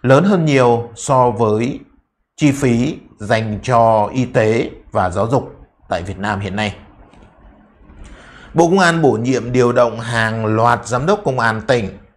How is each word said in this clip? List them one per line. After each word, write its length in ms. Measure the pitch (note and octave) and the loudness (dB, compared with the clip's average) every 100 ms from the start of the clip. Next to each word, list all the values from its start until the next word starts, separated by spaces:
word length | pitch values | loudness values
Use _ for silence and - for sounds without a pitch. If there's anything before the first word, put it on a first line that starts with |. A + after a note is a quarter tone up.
lớn 220 | B2 C3+ | 4 4
hơn 220 | F#3+ F#3+ | 4 2
nhiều 440 | D#3 C3+ B2 A#2 A#2 | 2 2 4 2 -4
so 340 | - - C3 B2 | -12 -2 2 2
với 500 | G#2+ A2 G#2+ A#2+ - - _ _ _ _ | 2 0 0 -2 -6 -16 _ _ _ _
chi 160 | - D3+ | 0 0
phí 460 | - C3+ A#2 C3 - - _ | 2 0 0 -2 -6 -18 _
dành 400 | G#2 A2+ A2+ G#2 | -2 -2 -2 -6
cho 460 | - A#2 A2+ A2 G#2 | 0 2 4 2 0
y 120 | C3 | -2
tế 440 | B2 B2+ A2 A#2 - - - | -2 0 2 0 -2 -10 -6
và 180 | G#2+ F#2 | -4 -2
giáo 180 | F2 A#2 | -2 -2
dục 280 | B2+ - - - _ _ | -2 -4 -18 -20 _ _
tại 140 | F2 | -8
Việt 160 | F#2 F2+ | -6 -8
Nam 200 | G2+ G2+ | -6 -6
hiện 160 | G2+ | -6
nay. 200 | G2+ G#2 - - - - - - _ - - _ _ - - - - - - - | -6 -6 -8 -20 -20 -20 -20 -20 _ -20 -20 _ _ -20 -20 -20 -20 -20 -20 -4
Bộ 140 | D#3 E3 | 0 4
Công 120 | F#3+ | 4
an 220 | E3+ E3 | 4 4
bổ 100 | D3 | 2
nhiệm, 400 | A2 B2 B2 A#2 | 2 -2 -2 0
điều 200 | B2 A#2+ | 0 2
động 280 | A#2+ A#2+ A2 | 2 0 -2
hàng 460 | A2+ A#2 A2+ A2+ | -4 -2 -2 -2
loạt 420 | A2 A2 A#2 A#2+ - | -2 2 2 0 -2
giám 180 | - | -4
đốc 140 | D#3 G#3 | -2 -2
công 140 | F3 B2+ | -2 -2
an 220 | A2+ A2 G#2+ | -2 -2 -2
tỉnh. 300 | B2 F#2+ - - | -2 -2 -12 -20